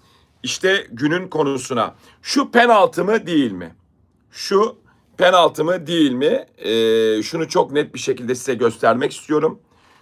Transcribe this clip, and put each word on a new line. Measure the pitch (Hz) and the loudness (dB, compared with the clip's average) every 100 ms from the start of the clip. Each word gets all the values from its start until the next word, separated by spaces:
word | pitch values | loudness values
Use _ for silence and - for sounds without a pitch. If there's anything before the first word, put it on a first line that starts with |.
| _ _ _ _ | _ _ _ _
işte | 127 - 185 196 - | -10 -2 0 0 -4
günün | 113 147 175 180 | -4 -2 -2 -4
konusuna. | 151 143 135 123 120 101 - _ _ | -2 -2 -2 -4 -4 -4 -6 _ _
Şu | - 277 269 | -4 -2 0
penaltı | 233 240 220 175 175 | 2 4 6 4 2
mı | 180 220 190 | -2 -2 0
değil | 160 123 | 0 0
mi? | 92 85 - _ _ _ _ _ | -4 -12 -18 _ _ _ _ _
Şu | - - 196 220 - _ _ _ - | -14 -2 0 0 -4 _ _ _ 2
penaltı | 180 185 156 - | 4 6 4 0
mı | 156 180 151 | -2 -2 -2
değil | 170 147 | 2 2
mi? | 123 147 240 - _ | 2 0 0 -4 _
E, | 98 113 113 113 113 110 | -4 0 2 2 2 0
şunu | 107 165 160 | -2 -6 -2
çok | 156 - | 0 0
net | 139 151 | -2 -4
bir | - | -6
şekilde | - 123 120 | -6 -4 -4
size | 123 - | -6 -4
göstermek | 117 117 110 123 123 135 | -2 -2 0 0 0 -2
istiyorum. | - - 151 156 - _ _ _ _ | -6 -4 -2 0 -4 _ _ _ _